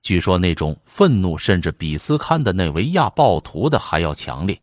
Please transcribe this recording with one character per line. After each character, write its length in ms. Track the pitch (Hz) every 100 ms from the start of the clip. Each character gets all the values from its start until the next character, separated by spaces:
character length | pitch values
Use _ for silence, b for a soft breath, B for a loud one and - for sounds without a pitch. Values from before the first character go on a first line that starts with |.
据 180 | - 90
说 180 | 90 92
那 160 | 90
种 220 | 82 78 76
愤 360 | _ - 196 113
怒 160 | 92 80
甚 240 | - 95
至 120 | 82
比 260 | - 80 76
斯 180 | - 147
堪 260 | - 165
的 100 | 120
内 180 | 92 87
维 200 | 76 117
亚 200 | 180 117
暴 300 | - 135 80
徒 280 | - 78 135
的 80 | 135
还 220 | - 78
要 160 | 82
强 320 | 76 - 62 90
烈。 100 | 95